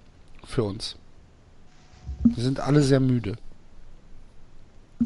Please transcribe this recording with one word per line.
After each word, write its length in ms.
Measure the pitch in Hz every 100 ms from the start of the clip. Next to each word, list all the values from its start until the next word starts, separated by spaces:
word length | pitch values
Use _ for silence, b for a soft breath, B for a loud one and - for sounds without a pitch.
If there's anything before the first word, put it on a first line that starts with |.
| - - - - -
für 160 | -
uns. 320 | 107 107 - - - - - - - - - - - - - -
Wir 180 | 117 120
sind 180 | 123 135
alle 200 | 131 147
sehr 160 | 139 135
müde. 360 | 131 123 104 - - - - - - - - - - - - - - - - -